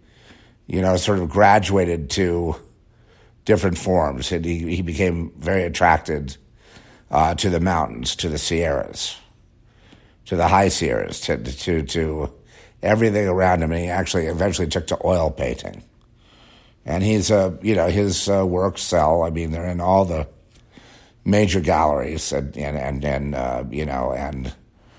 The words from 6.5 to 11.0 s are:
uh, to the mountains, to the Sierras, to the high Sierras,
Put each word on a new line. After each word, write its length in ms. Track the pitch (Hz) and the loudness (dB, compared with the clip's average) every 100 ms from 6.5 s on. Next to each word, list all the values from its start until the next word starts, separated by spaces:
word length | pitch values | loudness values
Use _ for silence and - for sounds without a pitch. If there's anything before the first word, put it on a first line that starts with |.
| _ _ - - - - | _ _ -20 -20 -20 -2
uh, 240 | 71 78 | 2 2
to 160 | 85 98 | 0 0
the 100 | 87 | 0
mountains, 560 | 92 82 73 57 62 - | 0 0 -2 -6 -8 -4
to 140 | 85 | -4
the 80 | 76 | -4
Sierras, 800 | - 85 82 67 - - - - _ _ _ _ _ _ - - - _ | -2 -2 0 -2 -4 -8 -10 -10 _ _ _ _ _ _ -20 -20 -20 _
to 120 | - 87 | -6 0
the 120 | 85 | 4
high 200 | 95 98 | 4 4
Sierras, 520 | - 76 57 | 2 0 -2